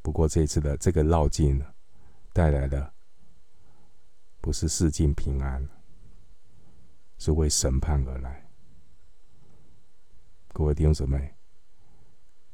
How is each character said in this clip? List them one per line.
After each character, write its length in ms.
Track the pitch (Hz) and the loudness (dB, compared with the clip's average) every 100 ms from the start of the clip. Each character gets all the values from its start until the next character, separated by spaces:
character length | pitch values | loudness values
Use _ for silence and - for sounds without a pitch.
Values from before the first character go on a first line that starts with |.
不 100 | 80 | -2
过 160 | 76 78 | 4 4
这 140 | 85 | 6
一 60 | 78 | 4
次 120 | - | 4
的 160 | 76 71 | 2 2
这 140 | 92 | 4
个 120 | 82 | 6
绕 260 | 78 85 73 | 6 6 6
境 300 | - 71 67 | 6 4 4
呢， 60 | 73 - - - - - - | 0 -8 -12 -12 -12 -12 -2
带 160 | - 78 | 4 6
来 180 | 69 67 | 6 2
的 240 | 69 71 - - - - - - - - - - - - - - - | 0 -2 -8 -12 -12 -12 -12 -12 -12 -12 -12 -12 -12 -12 -12 -12 -4
不 120 | 78 | -2
是 160 | 73 78 | 0 0
世 220 | - 82 | 4 4
境 240 | - 76 | 6 4
平 260 | 71 71 67 | 4 2 2
安， 280 | 67 67 67 - - - - - - - - - - - - - - - | 0 -2 -4 -6 -10 -10 -10 -12 -10 -12 -12 -12 -12 -12 -12 -12 -10 -2
是 160 | - | 2
为 140 | 78 76 | 4 4
审 320 | - 65 65 | 4 4 2
判 240 | 71 71 65 | 4 2 2
而 100 | 65 | -2
来。 320 | 65 69 - - - - - - - - - - - - - - - - - - - - - | -6 -8 -10 -10 -12 -12 -12 -12 -12 -12 -12 -12 -12 -10 -10 -12 -12 -12 -10 -10 -10 -12 -6
各 100 | - | 2
位 100 | 76 | 2
弟 100 | 76 | 6
兄 100 | 76 | 6
姊 120 | 78 67 | 6 4
妹， 300 | 69 69 - - - - - - - - - - - - | 0 -2 -8 -12 -12 -12 -12 -12 -12 -12 -12 -12 -12 -12